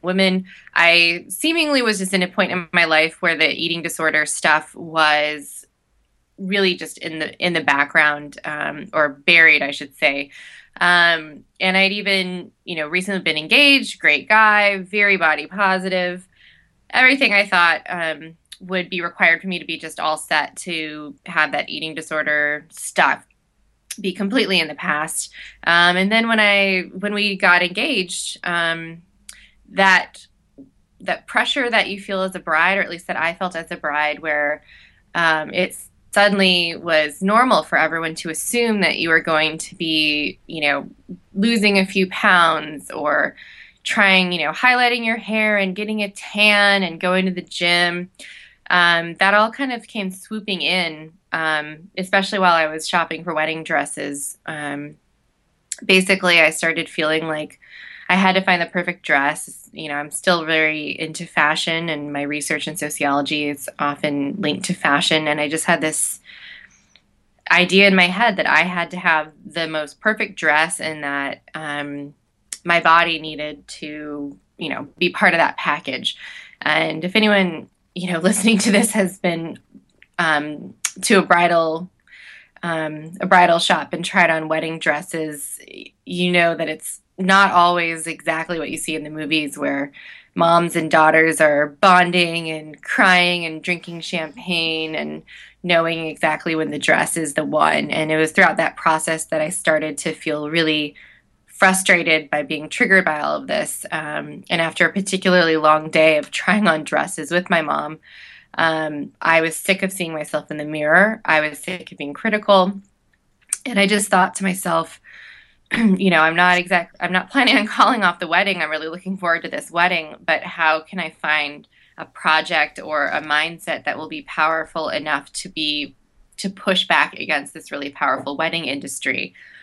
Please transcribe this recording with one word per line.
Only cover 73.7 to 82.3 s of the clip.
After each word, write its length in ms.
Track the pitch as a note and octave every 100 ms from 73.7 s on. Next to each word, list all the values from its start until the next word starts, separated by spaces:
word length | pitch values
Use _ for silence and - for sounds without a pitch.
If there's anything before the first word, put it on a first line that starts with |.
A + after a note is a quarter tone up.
| - D3+ D3+ D3+ D3 C#3+ C#3+ _ -
you 120 | D#3+
know, 200 | - C#3 -
be 120 | F3+
part 240 | - G3+
of 40 | E3+
that 180 | D3+ -
package. 600 | E3+ D3 - B2+ A#2+ - - - - -
And 420 | D3+ D#3 D#3+ D#3
if 100 | F3
anyone, 540 | G#3+ G#3+ G3+ F#3 D#3 - _ _
you 180 | F#3 F3+
know, 60 | E3+
<laughs> 120 | F#3
listening 280 | - A3+ G#3+
to 140 | A#3
this 200 | G3+ A3+
has 260 | G#3+ F#3+ -
been, 400 | F3+ E3 E3 - _ - _ _ _ -
um, 560 | D#3+ D3+ D3+ D3 F#3+ - - -
to 160 | - G3+
a 40 |
bridal, 680 | - F3 F3 E3+ D#3+ D#3+ F#3 _ _ - -